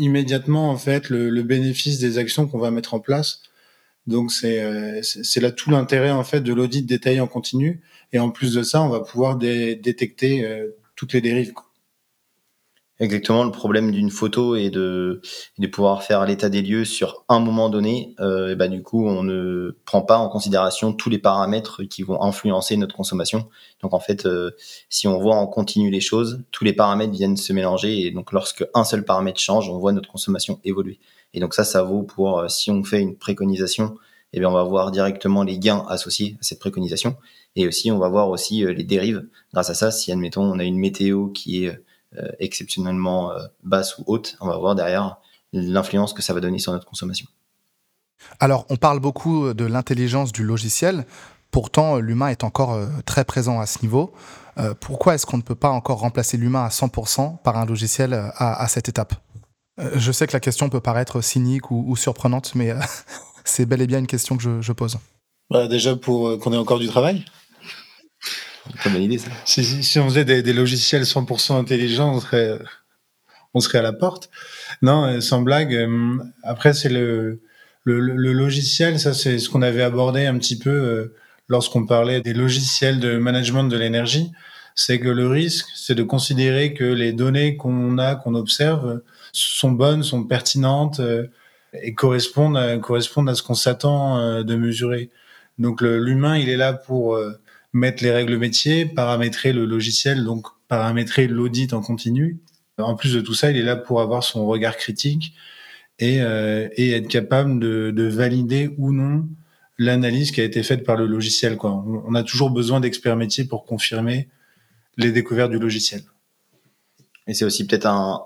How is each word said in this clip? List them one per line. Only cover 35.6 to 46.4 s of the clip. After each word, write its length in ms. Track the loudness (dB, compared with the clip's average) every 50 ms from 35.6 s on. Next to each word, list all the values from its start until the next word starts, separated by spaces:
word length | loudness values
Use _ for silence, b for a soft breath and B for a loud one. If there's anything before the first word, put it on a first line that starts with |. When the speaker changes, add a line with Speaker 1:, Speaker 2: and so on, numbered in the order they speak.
Speaker 2:
gains 240 | 2 2 2 0 -2 -4
associés 480 | -6 -6 -4 -4 -4 -4 -4 -4 -6 -6
à 20 |
cette 160 | -8 -8 -8 -6
préconisation. 580 | -6 -6 -4 -4 -4 -4 -4 -2 -2 -2 -4 b b b b b b b b
Et 140 | 0 0 0
aussi, 240 | 0 0 0 0
on 60 | 2 2
va 100 | 2 2
voir 220 | 4 4 2 2
aussi, 340 | 0 -2 -4 -2 0 0 0
euh, 80 | 0
les 100 | 0 -2
dérives 420 | -2 0 0 0 2 0 -2 -4 -6 b b b b b
grâce 180 | -2 -2 -2 -2
à 40 | 0
ça. 180 | 0 0 0
Si, 180 | 0 -2 -4 -2
admettons, 320 | -2 -2 -2 -2 -2 0
on 160 | 0 0 0 0
a 60 | -2
une 120 | 0 0
météo 520 | 0 0 0 0 0 0 2 2 0 0 -4
qui 380 | -6 -10 -8 -6 -4 -2 -2
est, 140 | -4 -6 -10 b b b b b _ -14 -12
euh, 100 | -12 -12 -8 -8
exceptionnellement, 920 | -8 -6 -6 -8 -8 -8 -6 -4 -4 -2 -2 -2 -2 0 0 -2 -2 -4
euh, 80 | -6 -8 -10 -14 _ _
basse 340 | -4 0 0 0 0 -2 -8 -8
ou 40 | -2 -2
haute, 280 | -2 -2 -2 -8 -12 -8
on 80 | -4 -4
va 100 | -2 0
voir 160 | 0 0 2
derrière 440 | 2 0 0 0 0 -2 -2 -6 b b b b b b -8
l'influence 600 | -6 -4 -2 0 0 0 0 0 0 0 0 0
que 80 | -4 -6
ça 140 | -4 -4 -4
va 60 | -2